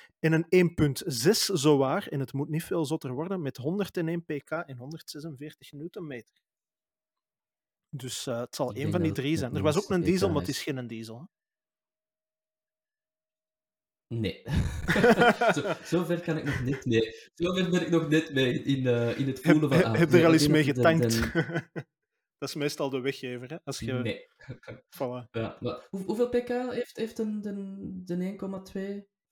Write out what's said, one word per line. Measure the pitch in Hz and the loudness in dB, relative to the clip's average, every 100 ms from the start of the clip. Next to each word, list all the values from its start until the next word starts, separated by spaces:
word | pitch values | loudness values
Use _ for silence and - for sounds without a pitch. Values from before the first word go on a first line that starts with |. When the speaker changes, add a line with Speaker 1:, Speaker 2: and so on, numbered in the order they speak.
| - _ | -20 _
Speaker 1:
En | 160 | 2
een | 160 170 | 2 4
één | 185 175 | 4 4
punt | - 147 131 165 | 2 0 0 -6
zes | 120 139 220 | 0 2 2
zowaar, | - 180 147 143 131 180 - | 2 2 6 6 4 0 -4
en | 147 | -6
het | 131 | -4
moet | 135 165 | -4 -4
niet | 156 | -4
veel | - 175 | -2 -4
zotter | 139 156 131 | -2 -4 -6
worden, | 127 175 190 | -8 -6 -4
met | 139 - | -6 -6
honderdéén | 131 202 185 185 160 175 | -4 -4 -4 -4 -2 -4
pk | - 147 - | -6 -8 -6
en | 160 170 127 | -8 -8 -14
honderdzesenveertig | 131 160 - 151 160 127 151 - - | -14 -14 -14 -14 -12 -12 -16 -16 -20
newtonmeter. | 143 170 208 160 123 - _ _ _ _ _ _ _ _ _ _ _ _ _ _ _ _ 139 | -14 -14 -12 -10 -12 -14 _ _ _ _ _ _ _ _ _ _ _ _ _ _ _ _ -12
Dus, | 127 - - | -10 -8 -6
eh, | 117 | -6
het | 123 | -6
zal | - 127 | -4 -4
Speaker 2:
Ik | 117 | -4
Speaker 1:
één | |
Speaker 2:
denk | 156 | -2
Speaker 1:
van | 175 | 0
die | 160 | 0
Speaker 2:
dat | 151 | -2
Speaker 1:
drie | 139 | -2
Speaker 2:
het | 160 | -2
Speaker 1:
zijn. | 123 | -2
Er | - | 0
Speaker 2:
het | 151 | 2
Speaker 1:
was | 156 | 0
ook | - | 0
Speaker 2:
minste | 185 165 | 0 2
Speaker 1:
een | |
diesel, | 185 190 | 2 2
Speaker 2:
pk | |
Speaker 1:
maar | 147 | 0
het | - | -2
is | 131 | -6
Speaker 2:
is. | |
Speaker 1:
geen | - 131 120 | -6 -6 -8
diesel, | 113 113 113 | -10 -12 -14
hè? | 175 _ _ _ _ _ _ _ _ _ _ _ _ _ _ _ _ _ _ _ _ _ _ _ _ _ _ _ _ | -18 _ _ _ _ _ _ _ _ _ _ _ _ _ _ _ _ _ _ _ _ _ _ _ _ _ _ _ _
Speaker 2:
Nee. | 117 104 - | -4 -4 -4
<laughs> | - 147 - - - 208 233 226 240 - 233 | -4 -2 -2 -4 0 4 6 8 6 6 2
Zo, | 147 202 156 | 2 -2 -4
zover | - 170 165 170 | -2 0 0 -2
kan | - 156 | -2 -4
ik | |
nog | 143 120 | -2 -4
net | 123 143 | -2 -4
mee. | 127 113 - - - | 2 2 2 -4 -20
Zover | - 175 185 175 | -4 -2 0 0
ben | 175 | 0
ik | 160 | 2
nog | 165 147 | 0 4
net | 156 160 | 2 2
mee | 135 127 - | 0 0 0
in, | - 135 127 | 0 0 2
eh, | 120 117 113 | 2 0 0
in | 135 | -4
het | 131 | 2
Speaker 1:
Heb, | 165 | 4
Speaker 2:
voelen | 156 147 | 6 6
van, | 151 | 4
Speaker 1:
heb, | 180 | 4
Speaker 2:
ah, | 113 | 4
Speaker 1:
heb | 160 | 6
Speaker 2:
nee, | 170 | 8
Speaker 1:
er | 165 | 8
al | |
Speaker 2:
ik | 160 | 6
Speaker 1:
eens | 151 | 6
Speaker 2:
denk | 156 143 | 6 4
Speaker 1:
mee | |
Speaker 2:
dat | 127 165 160 | 4 4 6
de, | 117 | 4
Speaker 1:
getankt? | 113 117 165 156 170 - | 2 0 0 -2 -4 -6
Speaker 2:
de | 165 - | -12 -14
Speaker 1:
<laughs> | _ _ _ _ _ | _ _ _ _ _
Dat | 139 | -10
is | |
meestal | 156 147 - 139 | -4 -4 -2 -4
de | 131 | -2
weggever, | 131 - 135 123 123 | -4 -4 -8 -10 -10
hè? | 165 | -12
Als | - - | -10 -8
je | 117 | -4
Speaker 2:
Nee. | 123 110 - - _ | -2 -4 -6 -12 _
<laughs> | - 120 - 117 _ - | -20 -18 -16 -18 _ -8
Speaker 1:
Voilà. | 127 123 113 | -6 -6 -8
Speaker 2:
Ja, | 117 113 - | -6 -6 -6
maar | 120 - - | -8 -8 -10
hoe, | 196 | -8
hoeveel | 190 214 240 | -6 -2 0
pk | 247 240 | 0 -2
heeft, | 247 247 233 - - | -4 -4 -6 -8 -8
heeft | 220 - | -8 -4
een, | 220 214 | -4 -4
de, | 208 202 196 196 196 185 | -8 -8 -10 -10 -12 -12
de | 180 175 | -6 -4
één | 185 214 | -4 -6
komma | 196 190 | -8 -10
twee, | 190 190 196 202 - _ _ | -10 -8 -8 -8 -12 _ _